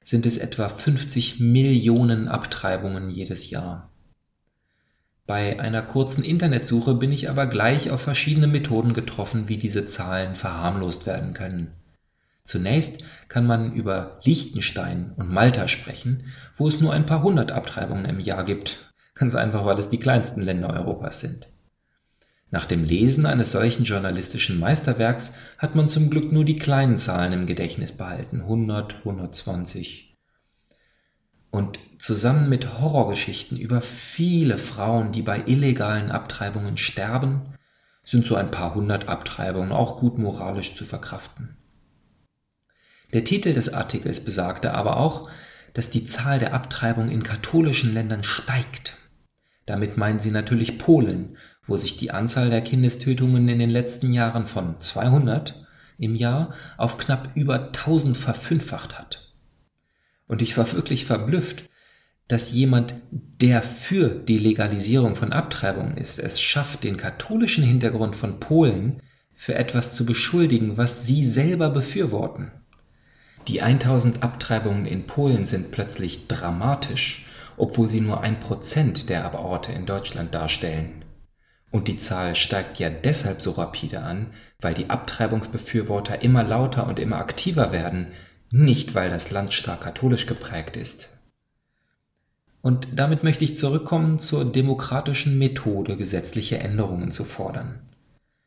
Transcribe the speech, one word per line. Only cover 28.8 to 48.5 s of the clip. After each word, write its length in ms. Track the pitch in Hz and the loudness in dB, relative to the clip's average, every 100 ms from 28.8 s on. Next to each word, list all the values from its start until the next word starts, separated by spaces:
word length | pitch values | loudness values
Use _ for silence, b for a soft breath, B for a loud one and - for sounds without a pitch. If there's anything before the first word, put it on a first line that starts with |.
| 104 - 104 | -6 -8 -8
hundertzwanzig. 1120 | 95 90 - - 90 87 98 - - - _ _ _ _ _ _ _ _ _ _ _ _ _ _ | -6 -8 -8 -6 -6 -6 -8 -12 -14 -20 _ _ _ _ _ _ _ _ _ _ _ _ _ _
Und 300 | 101 101 - - - | -2 -2 -6 -18 -8
zusammen 520 | - 107 117 151 143 | -2 2 4 4 4
mit 320 | 123 - - | 2 0 -2
Horrorgeschichten 760 | 156 147 101 101 - - - 127 | 2 2 2 0 -4 -8 -8 -8
über 220 | 110 120 | 0 0
viele 800 | - - - - 175 170 143 101 | -2 -8 -8 -2 2 4 4 2
Frauen, 560 | - 107 104 117 107 | -2 -2 0 2 0
die 80 | 113 | -2
bei 220 | 107 101 - | -2 -2 2
illegalen 680 | 135 139 123 104 107 104 | 4 4 2 0 0 -2
Abtreibungen 640 | - - - 101 101 101 104 | -4 -6 -8 -6 -4 -4 -4
sterben, 800 | - - 104 123 135 139 - B B B B B | -4 -4 -2 0 0 0 -4 B B B B B
sind 220 | - 123 113 | 2 2 4
so 100 | 196 | 2
ein 160 | 196 | 0
paar 240 | - 87 98 | -4 -4 -2
hundert 320 | 101 101 - | 0 -2 -2
Abtreibungen 640 | 92 - - 92 92 92 | -6 -6 -6 -4 -2 0
auch 260 | 113 113 - | 0 0 0
gut 200 | 120 - | 0 2
moralisch 580 | 104 101 92 98 95 - | -2 -4 -6 -6 -8 -10
zu 80 | |
verkraften. 720 | 98 - - - - - 120 - _ _ _ _ _ _ _ _ _ _ _ b b b b | -10 -12 -10 -14 -14 -16 -16 -18 _ _ _ _ _ _ _ _ _ _ _ b b b b
Der 100 | 117 | -2
Titel 300 | 113 202 190 | 0 0 2
des 200 | 127 107 | 0 0
Artikels 520 | - - - - - - | -4 -4 -4 -4 -6 -6
besagte 480 | 98 90 - - | -4 -4 -4 -4
aber 240 | - 107 120 | -2 0 2
auch, 320 | 156 - B B B B B | 0 -2 B B B B B
dass 160 | - - | -6 -4
die 140 | 113 | -2
Zahl 360 | - - 131 139 | -2 -2 0 0
der 140 | 123 | 0
Abtreibungen 580 | 123 - - 117 113 117 | -2 -4 -2 -2 0 0
in 120 | 113 | -2
katholischen 720 | - 104 - 165 156 127 120 | -4 -6 0 2 4 2 2
Ländern 320 | 110 110 107 104 | 0 -2 -4 -4
steigt. 720 | - - | -4 -2